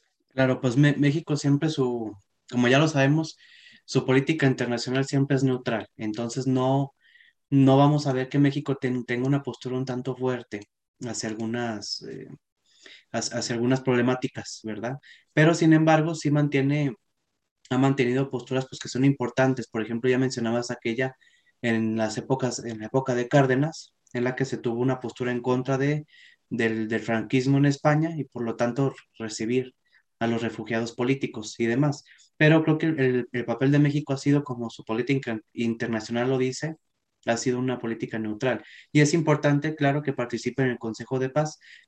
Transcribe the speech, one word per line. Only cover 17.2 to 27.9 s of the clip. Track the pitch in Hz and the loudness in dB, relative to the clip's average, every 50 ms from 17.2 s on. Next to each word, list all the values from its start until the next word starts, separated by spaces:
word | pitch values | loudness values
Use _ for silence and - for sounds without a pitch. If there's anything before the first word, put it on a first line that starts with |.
| _ _ _ _ _ _ _ _ _ - | _ _ _ _ _ _ _ _ _ -4
ha | 123 127 | 0 2
mantenido | 135 135 135 135 127 120 123 131 139 139 | 4 4 4 2 2 2 2 0 -2 -2
posturas, | - 123 117 - 131 131 135 - | -4 -8 -6 -4 -4 -4 -4 -4
pues, | - - | -8 -14
que | - - | -12 -6
son | - - 135 | -2 2 4
importantes. | 139 135 - 123 117 - - 131 131 131 127 113 - | 4 2 2 -2 -2 0 2 2 2 2 0 -4 -6
Por | - 113 110 | -6 -6 -4
ejemplo, | 107 117 117 117 127 | -4 -4 -2 0 0
ya | 127 127 | 2 2
mencionabas | 131 127 131 123 113 113 117 120 120 120 | 0 0 -2 -2 -2 0 0 -2 -2 -4
aquella | 120 - - 120 113 117 131 131 131 _ _ _ _ _ _ _ _ _ - | -6 -6 -6 -4 -4 -2 -4 -4 -6 _ _ _ _ _ _ _ _ _ -2
en | 120 113 110 113 110 110 | 0 0 0 0 -2 -2
las | 113 110 110 107 - | -2 -2 -2 -4 -4
épocas, | 110 - 135 127 - 123 117 - - | -4 -2 -2 0 0 -2 -4 -4 -8
en | 117 113 107 | -10 -10 -10
la | 107 | -8
época | 110 - 135 131 - 123 | -4 -2 0 0 0 0
de | 120 120 120 | 0 0 2
Cárdenas, | - 143 135 127 127 127 143 160 160 - - - _ _ _ _ - | 4 4 4 4 4 2 0 0 -2 -8 -14 -20 _ _ _ _ -6
en | 123 120 | -2 -2
la | 127 127 | -2 -2
que | - 139 | -2 -4
se | 135 - 110 | -4 -4 -4
tuvo | - 123 113 117 | -4 -4 -2 -2
una | 123 135 131 127 | 0 -2 -2 -2
postura | - 117 - - 127 123 123 | -6 -8 -8 -6 -4 -4 -4
en | 123 117 | -2 -2
contra | 127 127 127 131 135 135 131 | 0 0 0 0 -2 -2 0
de, | 135 143 147 151 151 - _ - - - _ _ _ - | 0 0 -2 -2 -4 -10 _ -20 -20 -20 _ _ _ -8
del, | - 117 117 113 110 110 110 107 | -4 -2 0 0 0 -2 -4 -2
del | 113 110 | -4 -4
franquismo | 107 - 117 113 104 - - 131 127 135 139 139 | -2 -2 -2 -2 -2 -2 -2 0 2 2 2 4
en | 139 | 4
España | 143 139 139 - 156 | 2 2 2 2 2